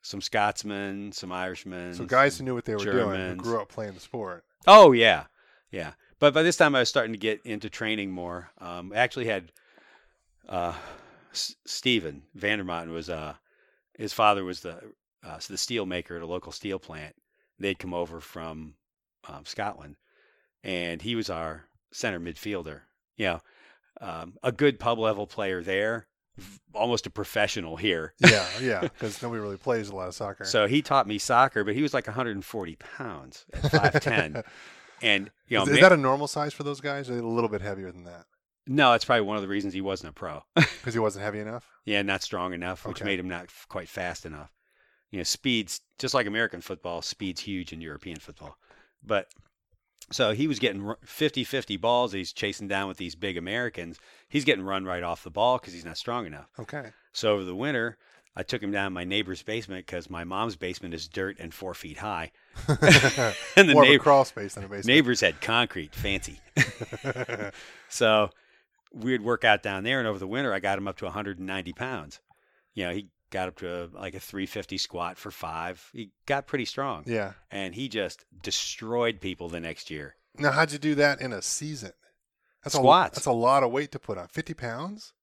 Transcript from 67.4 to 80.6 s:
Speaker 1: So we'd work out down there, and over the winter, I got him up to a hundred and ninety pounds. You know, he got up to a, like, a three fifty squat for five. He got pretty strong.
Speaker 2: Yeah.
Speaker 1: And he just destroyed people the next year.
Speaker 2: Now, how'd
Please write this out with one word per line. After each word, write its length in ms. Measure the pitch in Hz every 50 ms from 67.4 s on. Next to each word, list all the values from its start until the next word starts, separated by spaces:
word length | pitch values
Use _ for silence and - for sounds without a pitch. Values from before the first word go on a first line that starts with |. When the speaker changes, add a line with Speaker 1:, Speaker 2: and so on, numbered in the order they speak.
| 104 101 - - - - - - - -
Speaker 1:
So 400 | - - 123 110 110 107 104 101 - _ _ _ _ _ _ _ _ _ _ _ -
we'd 280 | - 110 123 131 120
work 220 | 104 113 120 - -
out 200 | 117 107 101 -
down 200 | 107 98 95 98
there, 160 | 117 131 135
and 80 | 120 110
over 120 | 104 98
the 80 | 95 95
winter, 260 | 107 131 139 127 101
I 60 | 95
got 180 | 90 98 98 98
him 100 | 98 101
up 100 | 95 -
to 80 | - 95
a 40 |
hundred 260 | 87 104 104 101 98 87
and 100 | 92 95
ninety 260 | 95 95 90 87 87
pounds. 460 | - 123 131 131 101 78 73 - - _ _ _ _ _ _ _ _ _ _ _
You 120 | 107 92
know, 80 | 87 87
he 140 | 101 101 95 _ _ _ _
got 160 | - 95 92 92
up 100 | 87 -
to 260 | - 87 87 87 87
a, 20 | 85 - 95
like, 180 | 98 92 87
a 40 | 95
three 260 | - - - 98 95
fifty 320 | 92 - 107 95 - 95 92
squat 400 | - - - 90 87 85 92 -
for 140 | - 104
five. 580 | 92 - - 82 80 82 85 90 92 - - - _
He 180 | 120 113 98 _ _ _
got 220 | - 139 139 139 -
pretty 180 | - 139 117
strong. 380 | - - - 139 139 117 78 76
Speaker 2:
Yeah. 280 | 123 117 110 101 95 95 - _ _
Speaker 1:
And 240 | - 101 98 92 87
he 120 | 104 135 131
just 380 | 110 110 98 87 - - _ _ _ 92
destroyed 800 | - - - - - - - - 117 110 117 120 120 117 113 92
people 280 | - 95 90 80 90 85
the 100 | 82 85
next 300 | 82 82 78 - - -
year. 260 | - 76 73 69 - _ _ _ _ -
Speaker 2:
Now, 140 | 143 147
how'd 200 | 131 151